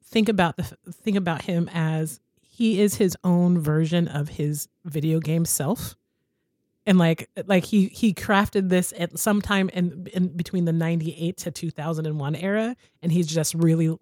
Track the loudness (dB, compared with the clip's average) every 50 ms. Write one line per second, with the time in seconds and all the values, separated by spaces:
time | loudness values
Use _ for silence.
0 | _ -2 0 0 2 2 2 2 2 0 0 -4 -8 -8 -10 -14 _ -18 -18 -8
1 | -4 -2 0 0 0 -2 -4 -4 -4 -2 -2 -2 -2 -2 -2 -2 -2 -2 -2 -2
2 | -4 -4 -8 -12 _ _ _ _ _ _ _ 0 0 2 4 4 2 2 2 2
3 | 0 0 0 0 2 2 4 6 6 4 4 4 2 2 2 2 2 2 2 2
4 | 0 0 -2 -4 -4 -4 -4 -4 -2 -2 -2 -4 -8 -12 _ _ -12 -8 -4 -2
5 | 0 2 2 0 0 0 0 0 0 0 -2 -2 -2 -2 -2 -4 -6 -10 -12 _
6 | _ _ _ _ _ _ _ _ _ _ _ _ _ _ _ _ _ 4 4 6
7 | 6 4 2 0 -4 -10 _ -6 -2 2 2 2 2 2 2 2 2 2 0 0
8 | 0 0 0 0 0 0 2 2 2 2 0 -2 0 2 2 2 0 -2 -4 -6
9 | -6 -6 -6 -4 0 0 0 0 0 0 0 0 0 0 0 -2 -2 -2 -4 -8
10 | -12 -6 -4 -2 -2 -2 -2 -6 -6 -4 -2 -2 0 0 0 0 0 0 -2 -2
11 | -2 -4 -6 -6 -6 -6 -6 -6 -10 -10 -10 -8 -8 -10 -8 -8 -8 -6 -6 -4
12 | -4 -6 -6 -4 -4 -4 -4 -4 -4 -2 -2 -2 -2 -4 -6 -10 _ _ _ _
13 | -2 0 0 0 0 0 -2 -2 -2 -2 0 2 4 4 4 4 2 0 -2 -2